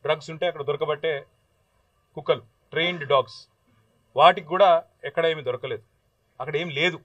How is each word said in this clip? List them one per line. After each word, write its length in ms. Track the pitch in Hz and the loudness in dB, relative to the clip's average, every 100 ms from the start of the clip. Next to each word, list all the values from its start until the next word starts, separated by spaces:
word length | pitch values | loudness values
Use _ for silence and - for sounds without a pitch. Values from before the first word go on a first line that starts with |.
| 139 | -2
డ్రగ్స్ 240 | 156 156 | -4 -4
ఉంటే 120 | 160 180 | -6 -4
అక్కడ 140 | 165 143 | -2 -2
దొరకబట్టే 420 | 143 156 151 165 143 - _ _ _ _ _ _ _ _ - | -2 -2 -4 -4 -6 -8 _ _ _ _ _ _ _ _ -16
కుక్కలు, 260 | - 123 - _ _ | -2 -2 -2 _ _
ట్రైన్డ్ 300 | 147 175 175 139 | -4 -4 -4 0
డాగ్స్, 260 | 139 127 - - _ _ _ _ _ _ 127 | 0 0 -10 -20 _ _ _ _ _ _ 6
వాటికి 280 | 160 185 156 | 6 6 -4
కూడా 160 | 185 196 165 - _ 139 | 4 6 6 0 _ -6
ఎక్కడ 140 | 160 165 | -2 0
ఏమీ 120 | 156 123 | -2 -6
దొరకలేదు, 340 | 123 131 110 _ _ _ _ _ _ | -8 -8 -10 _ _ _ _ _ _
అక్కడ 140 | 131 151 | -6 -6
ఏం 80 | 175 143 | -6 -2
లేదు. 180 | 175 165 | -2 -2